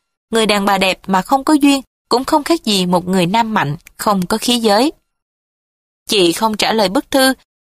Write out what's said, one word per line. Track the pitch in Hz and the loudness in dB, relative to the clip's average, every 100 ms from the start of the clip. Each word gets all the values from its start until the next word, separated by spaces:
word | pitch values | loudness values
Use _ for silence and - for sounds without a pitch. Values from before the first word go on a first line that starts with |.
| _ _ _ | _ _ _
Người | 226 220 | -2 0
đàn | 208 | 0
bà | 202 196 | 0 0
đẹp | 190 180 - | 0 -4 -2
mà | 190 | -2
không | - 269 | 0 -2
có | 269 | 2
duyên, | 302 285 277 - _ - | 2 4 2 -2 _ -6
cũng | 233 | -6
không | 262 311 | 0 -2
khác | 285 330 | 0 -2
gì | - 202 180 | 0 -2 0
một | 180 180 | 0 0
người | 190 175 | 0 0
nam | 226 226 | 0 -2
mạnh, | 208 143 151 - - | -2 -4 -6 -12 -8
không | - 202 175 | -2 -2 0
có | 220 | -2
khí | - 240 | -2 0
giới." | 226 202 277 - _ _ _ _ _ _ _ _ _ _ - | 2 2 2 -2 _ _ _ _ _ _ _ _ _ _ -4
"Chị | 214 175 | 0 2
không | 165 220 214 | 0 -2 -2
trả | - | -2
lời | 220 196 | 0 0
bức | 220 - | -2 -2
thư, | 277 262 262 _ _ | 2 2 0 _ _